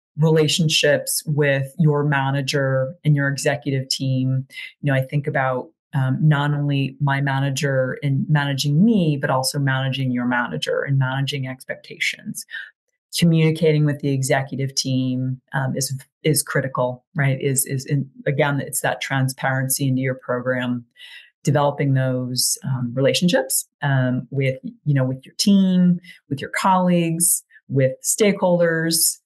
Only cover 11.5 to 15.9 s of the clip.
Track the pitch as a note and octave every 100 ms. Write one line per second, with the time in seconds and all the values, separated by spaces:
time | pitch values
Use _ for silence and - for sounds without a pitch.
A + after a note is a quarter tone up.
11.5 | B2+ - - - - - - G#3+ - -
12.5 | - - _ _ _ _ - E3+ D#3+ D#3+
13.5 | D#3+ E3 D3+ D3 C#3 C#3+ C3+ C3 C#3 C3+
14.5 | B2+ C3+ C3+ C3+ C3 B2+ B2+ C3 B2+ -
15.5 | C#3+ C3 C3 C3+